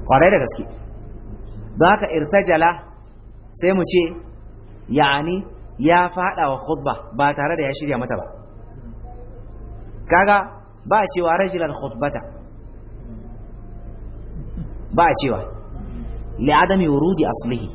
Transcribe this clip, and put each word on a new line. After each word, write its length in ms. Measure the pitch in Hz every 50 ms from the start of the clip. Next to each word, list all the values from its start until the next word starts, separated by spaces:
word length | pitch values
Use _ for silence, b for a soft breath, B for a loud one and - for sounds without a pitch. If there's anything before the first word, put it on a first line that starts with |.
| -
Kwarai 260 | - 127 135 151 185
da 60 | 202 175
gaske. 240 | 135 117 - - - - - - - - - - - - - - - - - - - - - - - - -
Don 120 | - 160 175
haka 180 | 202 208 202 202
irtajala 600 | 160 165 147 147 170 202 180 170 170 156 165 170 175 - - - - - - - - - - - - - - -
sai 200 | - - - 175
mu 120 | 190 190 170
ce, 180 | - - 180 175 165 180 170 - - - - - - - - - - - - -
yani 500 | - - 143 151 139 139 143 147 165 180 190 196 - - - - - -
ya 340 | - 123 151 170 175 180 180
fada 400 | 175 185 180 190 190 - 165 139
wa 80 | 135 127
khutba 340 | 131 139 160 143 135 139 120 - - - -
ba 160 | 117 143 143 147
tare 220 | 143 143 151 170
da 80 | 165 151
ya 100 | 135 135
shirya 240 | 143 156 147 139 120
mata 180 | 123 120 123 98
ba. 80 | 82 - - - - - - - - - - - - - - - - - - - - - - - - - - - - - - - - - - - - -
Kaga 300 | 165 175 196 196 202 202 190 - - - - - - -
ba 160 | - - 190 214
a 100 | 208 180
cewa 300 | - 180 175 165 165 175
rajulan 340 | 196 190 185 180 165 151
khutbata. 480 | 143 - - 139 - 117 135 143 143 143 - - - - - - - - - - - - - - - - - - 226 220 208 226 - - - - - - - - - - - - - - - - - - - - - - - - - - - - - - - -
Ba 160 | - - 170
a 80 | 170 139
cewa. 240 | - - 135 113 90 - - - - - - - - - - - - - - - - - - -
Li 160 | - 117 139
adami 360 | 147 151 175 180 190 190 180 156
wurudi 360 | 143 139 147 175 190 156 147
aslihi. 440 | 101 117 104 - 117 123 117 104 92 -